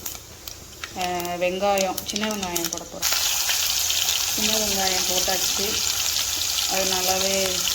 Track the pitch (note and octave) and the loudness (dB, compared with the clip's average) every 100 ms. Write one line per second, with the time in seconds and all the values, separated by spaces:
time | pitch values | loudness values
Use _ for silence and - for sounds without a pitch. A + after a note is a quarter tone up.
0 | - - - - - - - - - G3+ | -8 -10 -14 -14 -14 -14 -16 -12 -10 -4
1 | F3+ F3+ F3 F3 F3+ F#3 G3+ G3 F#3+ F#3 | -2 -2 -2 0 0 2 2 4 2 0
2 | - G#3 A3 G#3 F#3 F3 E3+ E3+ E3+ F#3+ | -2 -2 0 -2 -2 -2 -2 -4 -8 -4
3 | - - - - - - - - - - | 0 2 2 2 2 2 2 2 2 2
4 | - - - - G#3+ G#3+ G#3 G3 F#3+ F#3 | 2 2 0 0 2 2 2 0 0 0
5 | F#3 F#3 F#3 F#3 - - G3+ G#3+ - - | 0 0 2 0 0 0 0 0 0 0
6 | - - - - - - - F#3+ F#3+ F#3 | 0 0 0 -2 0 0 0 2 2 0
7 | F#3 F#3+ F#3+ F#3+ F#3+ F#3 - | 2 2 2 2 2 0 0